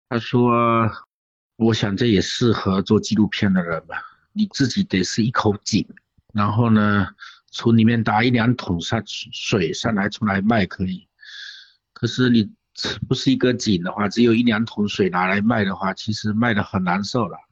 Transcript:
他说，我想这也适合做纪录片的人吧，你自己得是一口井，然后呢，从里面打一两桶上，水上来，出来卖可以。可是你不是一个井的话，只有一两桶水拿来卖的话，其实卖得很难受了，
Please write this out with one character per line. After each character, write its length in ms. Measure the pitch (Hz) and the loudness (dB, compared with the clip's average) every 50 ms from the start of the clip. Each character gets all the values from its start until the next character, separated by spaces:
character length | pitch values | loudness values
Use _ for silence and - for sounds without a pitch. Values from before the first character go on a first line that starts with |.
| _ _ | _ _
他 100 | 127 113 | -6 -6
说， 720 | 113 - - 123 123 120 120 117 117 117 117 113 113 107 - - - _ _ _ _ _ _ _ _ _ _ | -4 0 0 2 2 4 4 2 2 2 2 2 0 0 -2 -6 -14 _ _ _ _ _ _ _ _ _ _
我 180 | - 113 113 110 | 0 2 2 2
想 200 | - - 101 98 | 2 0 -2 0
这 120 | 92 120 | 0 2
也 160 | 120 104 92 82 | 2 2 2 2
适 300 | - - - 123 117 104 | -2 -2 0 0 2 2
合 280 | - - 101 95 98 | 0 0 0 0 -2
做 180 | 92 - 110 101 | 0 2 2 2
纪 160 | - - 107 | 2 0 2
录 120 | 104 104 | 2 2
片 260 | 98 - - 110 101 92 | 0 0 -2 0 2 2
的 100 | 92 87 | 0 0
人 160 | 85 82 80 - | -2 -6 -6 -8
吧， 140 | - - - - - - _ _ _ _ | -10 -14 -14 -14 -16 -20 _ _ _ _
你 160 | 208 214 196 | -2 -2 -2
自 160 | - - 139 | 0 -2 -2
己 160 | 117 - 101 92 | 0 0 -2 -2
得 220 | - - 95 90 | 0 0 -2 -2
是 180 | - - - 107 | -2 -2 -2 -2
一 80 | 127 | 0
口 240 | - - - 107 98 - - | 0 0 0 0 0 0 -4
井， 240 | - - - - - - - _ _ _ _ _ _ - | -2 -2 -2 -2 -4 -10 -20 _ _ _ _ _ _ -4
然 180 | 107 101 107 | -2 0 0
后 200 | 104 117 120 117 | 2 2 4 4
呢， 360 | 110 107 104 104 101 101 95 - - _ - - - _ _ _ | 4 4 4 4 2 2 0 -2 -4 _ -20 -20 -20 _ _ _
从 260 | - - - 117 117 | -14 -2 2 4 6
里 80 | 113 110 | 6 6
面 180 | 113 120 113 107 | 6 4 2 2
打 220 | 113 104 107 117 | 2 2 2 2
一 60 | 127 | 2
两 260 | 123 123 113 123 120 | 2 2 2 2 0
桶 240 | - - - 90 85 | 0 -2 -4 -4 -4
上， 220 | 85 - 113 113 107 | -2 -4 -4 -4 -4
水 680 | - - - - 113 - - - - 127 104 85 78 - | -6 -12 -14 -14 -12 -12 -10 -4 -2 0 0 0 -2 -4
上 200 | - - 123 110 | -4 -4 -2 -2
来， 140 | 98 98 104 | -2 -2 -4
出 160 | - - 110 | -4 -4 -2
来 160 | 107 95 95 | -2 -2 0
卖 240 | 95 110 120 110 92 | 0 2 2 2 0
可 200 | 87 - - 98 | -2 -2 -6 -6
以。 220 | 92 92 90 - _ _ _ - - - - - - - - - _ _ _ _ _ _ | -6 -6 -8 -12 _ _ _ -20 -20 -18 -18 -18 -18 -20 -20 -20 _ _ _ _ _ _
可 140 | - - | -6 -6
是 240 | 113 - - 127 123 | -4 -2 0 2 4
你 200 | 120 113 104 101 - _ _ _ _ - - - - - - | 4 2 2 0 -4 _ _ _ _ -10 -8 -8 -8 -8 -4
不 80 | - 135 | -4 -4
是 160 | - - 139 | -2 0 0
一 60 | 131 | 0
个 160 | - - - 117 | 2 2 0 0
井 320 | 107 - 113 101 85 87 | 0 0 0 0 0 0
的 80 | 92 - | -4 -4
话， 160 | 107 104 98 | -4 -4 -2
只 140 | 95 117 120 | 2 2 4
有 100 | 117 113 | 4 4
一 100 | 113 120 | 4 2
两 220 | 120 107 104 117 | 2 2 0 -2
桶 240 | - - 107 104 101 | -4 -4 -4 -4 -4
水 220 | - - 101 92 | 0 0 0 0
拿 160 | 90 90 92 | 0 0 0
来 160 | 92 95 104 104 | 0 0 0 2
卖 220 | 113 123 110 98 | 2 2 2 0
的 100 | 95 95 | -2 -2
话， 160 | 87 98 95 95 | -4 -4 -6 -6
其 220 | - - 110 107 | -6 -6 -8 -8
实 180 | - - 110 101 | -4 -4 -4 -2
卖 220 | 110 120 120 110 | 0 0 0 0
得 80 | 104 92 | 0 -2
很 200 | - - 98 92 | -2 -2 -2 -2
难 220 | 87 87 98 101 | 0 -2 -2 -4
受 240 | - - 127 110 87 | -4 -2 -4 -4 -4
了， 80 | 80 76 - _ | -6 -14 -20 _